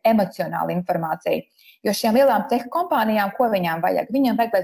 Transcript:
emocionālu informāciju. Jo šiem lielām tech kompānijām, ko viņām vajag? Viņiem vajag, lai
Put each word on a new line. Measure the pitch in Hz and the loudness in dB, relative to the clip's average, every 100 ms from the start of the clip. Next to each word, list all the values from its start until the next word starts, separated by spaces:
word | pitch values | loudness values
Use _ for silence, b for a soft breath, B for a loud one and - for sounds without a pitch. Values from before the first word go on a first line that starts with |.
| 226 | 2
emocionālu | 226 185 - 165 165 165 175 | 2 0 -4 -6 -4 -4 -4
informāciju. | 180 175 165 160 175 160 - b b b | -2 -4 -4 -4 -4 -4 -6 b b b
Jo | 208 | -4
šiem | 202 226 | -2 2
lielām | 226 277 214 196 | 4 4 2 0
tech | 240 240 | -2 -2
kompānijām, | 220 - 285 220 214 196 - | -4 0 0 0 0 0 0
ko | 240 | 0
viņām | 202 170 165 | 0 0 -2
vajag? | 180 185 - | 0 -2 -2
Viņiem | 254 262 220 | 0 2 2
vajag, | 226 | 0
lai | 208 | 0